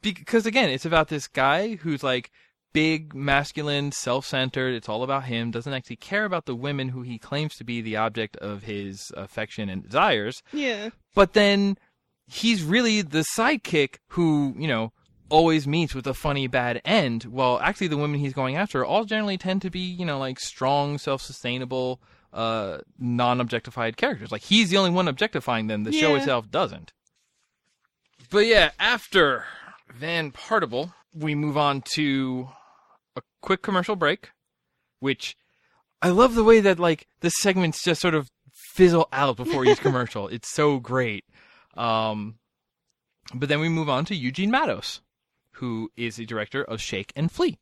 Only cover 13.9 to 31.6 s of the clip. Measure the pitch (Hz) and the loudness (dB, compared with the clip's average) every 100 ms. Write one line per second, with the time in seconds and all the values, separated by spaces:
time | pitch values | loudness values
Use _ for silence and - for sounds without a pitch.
13.9 | - _ - 165 156 139 123 156 117 113 | -2 _ 0 2 4 0 -2 -2 -2 -2
14.9 | _ _ _ _ 156 165 160 139 156 165 | _ _ _ _ 6 6 4 2 0 0
15.9 | 135 127 127 156 139 131 127 123 117 - | -2 -6 -4 -2 -2 0 0 0 -2 0
16.9 | 214 143 113 123 127 127 123 156 202 180 | 2 2 -2 -6 0 2 4 0 -2 -4
17.9 | 147 147 143 143 131 131 147 208 135 127 | -2 -2 -2 -4 -2 -4 -2 -2 -2 0
18.9 | 185 214 220 208 185 185 190 190 180 180 | 0 0 -2 -2 -4 -2 -4 -4 -6 -8
19.9 | 180 175 139 135 127 - - 135 143 143 | -6 -4 -4 -4 -6 -10 -2 0 2 0
20.9 | 143 - 135 - 135 127 123 127 131 127 | -2 -4 -4 -6 -10 -6 -6 -4 -4 -4
21.9 | 127 _ _ _ - 113 113 98 78 - | -6 _ _ _ -6 -2 -2 -4 -8 -14
22.9 | _ 123 120 123 123 120 117 - 123 113 | _ -4 0 2 2 0 -4 -6 -4 -4
23.9 | 110 262 170 208 104 - 208 202 190 190 | -2 -2 -2 -8 -10 2 2 4 2 2
24.9 | 180 175 135 220 - - 117 110 107 107 | 2 0 0 -2 -2 -2 -2 -2 -4 -2
25.9 | 311 156 143 135 127 107 156 185 - 165 | 0 2 2 2 -2 -2 -2 -2 -6 -18
26.9 | _ _ _ _ _ _ _ _ _ _ | _ _ _ _ _ _ _ _ _ _
27.9 | _ _ _ - 202 226 220 156 - 208 | _ _ _ 0 2 6 6 6 2 0
28.9 | 240 - 190 151 123 - - - - _ | 0 0 4 4 2 -4 -16 -20 -20 _
29.9 | 120 151 170 151 - - 220 151 120 165 | -12 -4 -4 -4 -8 -2 0 0 -4 -6
30.9 | - _ 160 151 147 151 143 | -10 _ -6 -4 0 0 2